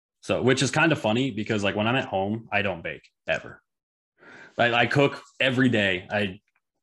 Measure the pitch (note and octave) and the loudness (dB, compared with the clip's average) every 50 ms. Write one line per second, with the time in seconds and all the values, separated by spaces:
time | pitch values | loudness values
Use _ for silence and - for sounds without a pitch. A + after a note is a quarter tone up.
0 | _ _ _ _ - - G2+ E2 G#2+ A#2+ C3 B2+ C3+ A#2+ - D#3 D#3+ E3 D3+ - | _ _ _ _ -4 -2 -2 2 2 2 4 4 2 0 2 2 2 2 2 0
1 | - A2 G#2+ A#2+ C3+ C3+ G#2 G#2+ G#2 - A2+ G#2 G2 G2 F#2 G#2 G#2 A2+ B2 C3 | 0 0 0 0 -2 -2 -4 -6 -4 -4 -2 -2 -2 -2 0 0 0 0 0 -2
2 | A2+ - - F#2+ F#2+ G2+ G#2 - D2+ - G#2 G2+ G2+ G2+ F2+ E2 E2 E2+ D2 C2 | -2 -4 -4 -4 -2 -2 -4 -6 -6 -4 -4 -2 -2 -2 -4 -6 -8 -10 -12 -12
3 | - _ _ _ _ - D#2+ - - - - - _ _ _ _ _ _ _ _ | -16 _ _ _ _ -4 -4 -4 -6 -10 -18 -20 _ _ _ _ _ _ _ _
4 | _ _ _ _ - - - - - - _ - A#2 A#2+ A#2 A#2+ A#2+ A#2 - C#3+ | _ _ _ _ -20 -20 -20 -20 -20 -8 _ 0 0 2 2 2 2 2 4 4
5 | C#3 C#3 - - - - _ - B2+ C3+ C3 B2 C3 B2+ A2+ G#2+ G2+ G2 F#2 F2+ | 2 2 2 -4 -14 -14 _ -2 -2 0 2 2 4 4 4 2 2 2 0 -2
6 | G2 - G2+ G#2 G#2 G2 F2+ - _ _ _ _ _ _ _ _ | -4 -4 -4 -2 -2 -4 -6 -10 _ _ _ _ _ _ _ _